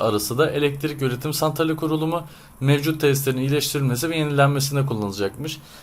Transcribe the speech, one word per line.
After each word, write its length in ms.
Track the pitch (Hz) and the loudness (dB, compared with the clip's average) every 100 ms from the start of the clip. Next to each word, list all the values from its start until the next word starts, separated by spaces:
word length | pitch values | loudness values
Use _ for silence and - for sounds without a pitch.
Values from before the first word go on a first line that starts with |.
arası 380 | 110 104 - 120 | 0 2 0 0
da 120 | 156 | 2
elektrik 520 | 147 147 139 151 143 | 2 0 0 -4 -2
üretim 300 | 135 123 151 | -2 -2 -4
santrali 440 | 147 156 156 160 156 | -2 0 0 -2 0
kurulumu, 460 | 160 156 160 170 - - - - | -2 0 0 -2 -6 -14 -20 -4
mevcut 400 | 131 143 143 160 | 2 2 2 2
tesislerin 380 | 147 139 139 131 | 2 2 0 -2
iyileştirilmesi 720 | 135 147 139 147 139 123 165 | 0 0 0 0 0 0 -2
ve 60 | 165 | -2
yenilenmesinde 680 | 151 143 139 143 135 143 135 | 0 4 4 4 0 0 0
kullanılacakmış. 720 | 113 101 98 98 - 151 - - - | 0 -2 -2 -2 -2 -10 -10 -14 -20